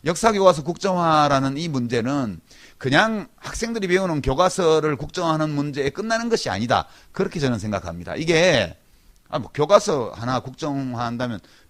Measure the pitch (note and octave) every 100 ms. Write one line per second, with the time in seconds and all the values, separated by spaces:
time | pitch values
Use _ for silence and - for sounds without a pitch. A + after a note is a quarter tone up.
0 | D3 E3+ A3+ G3+ F#3+ D#3 C#3+ E3 G3 F3+
1 | E3 D#3 D3 C3+ C3+ C#3 E3+ C3+ A#2+ A#2
2 | A#2+ C#3+ A#2 E2+ - - - - C3 D3+
3 | A3 G#3+ - _ - - A3+ A3+ F#3+ F#3
4 | F#3 D3+ C3+ C3+ F3+ F#3+ E3 D#3 D3+ C#3+
5 | D3 - E3 D#3 D#3 C#3+ D3 C#3 C#3 -
6 | A3 A3+ A#3 F#3+ B2 F#2+ A#2 G2+ - -
7 | - - G3+ - C3+ A2+ A2 G2 F2+ E2+
8 | F2 E2 D#3+ D#3+ F3+ C3 E2 - _ _
9 | _ _ - B2 G2+ - D3+ G3+ G3+ D3
10 | G#2+ F#2+ A#2+ B2+ C3+ B2+ D3+ C#3 C3 A#2
11 | A#2+ A#2+ B2 G#2 - - _